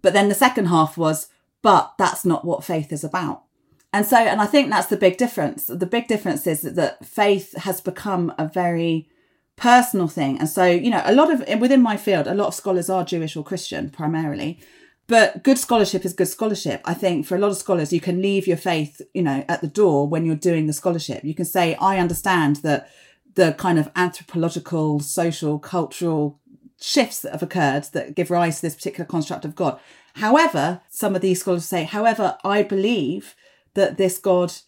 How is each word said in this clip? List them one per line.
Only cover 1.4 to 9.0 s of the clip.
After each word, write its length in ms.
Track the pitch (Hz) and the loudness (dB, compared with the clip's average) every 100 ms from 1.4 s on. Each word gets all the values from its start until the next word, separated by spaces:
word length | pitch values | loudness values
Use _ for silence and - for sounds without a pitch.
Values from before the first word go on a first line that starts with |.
| _ _ | _ _
"But 320 | 220 185 - - | 4 4 2 -2
that's 260 | 190 - | -2 0
not 200 | 180 160 | 0 0
what 200 | 170 165 | 0 -6
faith 280 | - 165 147 | -4 -6 -4
is 120 | 147 | -8
about." 380 | 151 - - - _ _ _ _ _ | -6 -6 -6 -8 _ _ _ _ _
And 140 | 208 208 | -2 4
so, 100 | 247 | 4
and 240 | 226 214 | 4 2
I 60 | 208 | 4
think 240 | 285 269 | 4 4
that's 160 | 208 - | 0 0
the 100 | 196 | 2
big 200 | 190 180 | 2 4
difference. 480 | 240 - 147 - - | -2 0 -4 -4 -10
The 180 | 175 175 | -6 -2
big 220 | 233 240 | -2 -2
difference 380 | 214 190 294 - | -2 -2 -4 -2
is 160 | 156 | -4
that, 140 | - 175 | -4 -2
that 280 | 156 - | -2 -4
faith 500 | - - 208 196 190 - | -12 0 2 2 -2 -10
has 220 | 190 185 | -6 -6
become 500 | - 180 208 185 170 - | -6 -8 -6 -2 -2 -4
a 80 | 156 | -6
very 600 | 185 175 170 170 160 | -2 -2 0 -2 -2